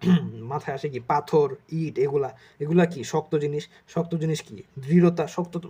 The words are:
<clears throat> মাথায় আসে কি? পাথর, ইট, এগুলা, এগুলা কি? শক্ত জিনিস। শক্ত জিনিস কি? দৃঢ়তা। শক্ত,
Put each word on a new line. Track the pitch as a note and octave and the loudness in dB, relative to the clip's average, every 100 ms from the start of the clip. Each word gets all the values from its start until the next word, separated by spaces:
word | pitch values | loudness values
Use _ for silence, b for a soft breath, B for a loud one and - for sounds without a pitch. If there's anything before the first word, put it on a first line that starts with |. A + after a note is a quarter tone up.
<clears throat> | F3+ E3+ A#2 A2 A2+ | 4 4 2 -8 -8
মাথায় | D3 - | -8 -6
আসে | C3+ D3+ | -6 -6
কি? | B2 | -6
পাথর, | A#2 D3 D3 D#3 C#3 C3 _ | -2 -2 2 2 2 -2 _
ইট, | E3 D#3 A#2+ | -6 -4 0
এগুলা, | C#3 C#3+ C#3 - B - | 0 0 -2 -8 B -10
এগুলা | D3 F3 E3+ | 0 4 2
কি? | E3+ | 0
শক্ত | A2+ D#3 D3+ D#3 | -4 -4 -2 -2
জিনিস। | D3 D3 - b _ | -2 -4 -8 b _
শক্ত | E3+ E3+ | -6 -4
জিনিস | E3 D#3+ D3+ | -2 -2 -4
কি? | - G2 - C#3 | -8 -18 -16 -12
দৃঢ়তা। | C3 F3 E3+ E3+ D3 | 2 6 6 4 -2
শক্ত, | - F3 F3 | -6 -6 -8